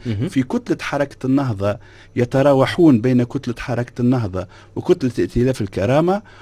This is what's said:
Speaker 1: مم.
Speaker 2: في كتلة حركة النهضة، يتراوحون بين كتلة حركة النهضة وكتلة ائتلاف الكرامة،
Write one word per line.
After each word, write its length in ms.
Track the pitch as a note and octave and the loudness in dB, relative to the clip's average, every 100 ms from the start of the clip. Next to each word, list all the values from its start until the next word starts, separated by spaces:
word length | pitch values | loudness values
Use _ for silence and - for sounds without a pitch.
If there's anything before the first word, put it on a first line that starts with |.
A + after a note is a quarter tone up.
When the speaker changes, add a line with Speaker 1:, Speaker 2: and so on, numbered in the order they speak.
| B2+ | -6
Speaker 1:
مم. 240 | G2+ C3+ | -4 -2
Speaker 2:
في 140 | - | -2
كتلة 340 | B2+ A#3+ A#3+ D3+ | -2 -4 -4 -6
حركة 440 | - C#3+ C#3 - C3 | -4 -4 -4 -4 -2
النهضة، 520 | C3+ C3+ G2+ G2+ G2+ - - - - | 0 0 -2 -2 -4 -10 -20 -8 -2
يتراوحون 840 | A#2+ C3+ C#3 C3+ B2+ - E3 A#2+ | 0 2 4 4 2 4 6 6
بين 220 | B2 B2 | 4 2
كتلة 320 | A#2+ C3+ - A2+ | 0 -4 -6 -8
حركة 420 | - A#2+ A#2+ - | -6 -6 -6 -2
النهضة 460 | B2 B2+ G#2+ F2+ F2+ - - - | 0 0 -2 -6 -8 -14 -14 -8
وكتلة 360 | - F3 B2+ A#2+ | -2 0 0 -2
ائتلاف 420 | F2+ A#2+ B2+ B2+ | -2 0 0 -2
الكرامة، 600 | G2+ - G2 C#3 E3+ G3+ - - | -4 -2 0 2 2 -2 -6 -20